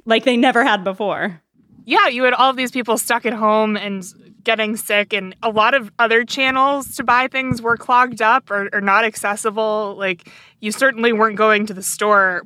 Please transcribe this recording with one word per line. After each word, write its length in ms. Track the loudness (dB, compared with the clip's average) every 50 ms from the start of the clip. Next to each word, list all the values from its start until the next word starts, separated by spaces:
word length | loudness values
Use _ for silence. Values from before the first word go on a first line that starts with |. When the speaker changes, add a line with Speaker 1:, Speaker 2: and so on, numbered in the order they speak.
| _
Speaker 1:
like 180 | 0 0 0 2
they 140 | 2 2 4
never 260 | 4 4 4 4 2
had 200 | 2 2 0 -2
before. 580 | -4 -6 -4 -4 -4 -4 -4 -4 -6 -8 -10 _ _ _ _ _ _ _ -18 -8
Speaker 2:
Yeah, 220 | -2 0 2 2
you 160 | 2 0 0 0
had 100 | 2 2
all 160 | 2 2 2
of 60 | 2
these 140 | 0 -4 -4
people 260 | -4 -4 -2 -2 -2
stuck 300 | -2 0 0 -2 -2 -2
at 60 | -4 -4
home 440 | 0 0 2 2 2 2 0 -2
and 280 | -4 -4 -6 -8 -8 -10 -14 -18 _ _ -20 -20 _ -2
getting 320 | -2 0 0 0 -4 -4
sick, 360 | -6 -4 -2 0 0 0 0 -4
and 220 | -6 -6 -8 -10 _ -6
a 80 | -2
lot 240 | 0 2 2 4 2
of 160 | 0 -2 -4 -2 0
other 260 | 0 2 2 2 0
channels 720 | -2 -4 -2 -2 0 2 2 2 2 0 -2 -4 -8 -10
to 80 | -6 -2
buy 220 | 0 2 2 0 -2
things 340 | -4 -4 -4 -4 -4 -4 -2
were 140 | -2 -2
clogged 460 | -2 0 0 2 2 2 2 0 0 2
up 280 | 2 2 2 0 -2
or, 180 | -4 -4 -4 -4 -4
or 80 | -2
not 240 | 0 2 2 2 2
accessible. 920 | 0 -2 -4 -4 -4 -4 -4 -4 -4 -2 -2 -2 -2 -2 -2 -4 -6 -8 -6
Like, 300 | -4 -4 -4 -6 _ -20 -20 -20 -20 _ _ _
you 100 | -8 -8
certainly 420 | -2 0 0 0 2 2 0 2 2
weren't 240 | 4 2 2 2
going 300 | 2 2 4 4 2 0
to 80 | -2 -6
the 80 | -8 -8
store, 600 | -8 -6 -2 0 2 4 4 4 2 0 -4 -4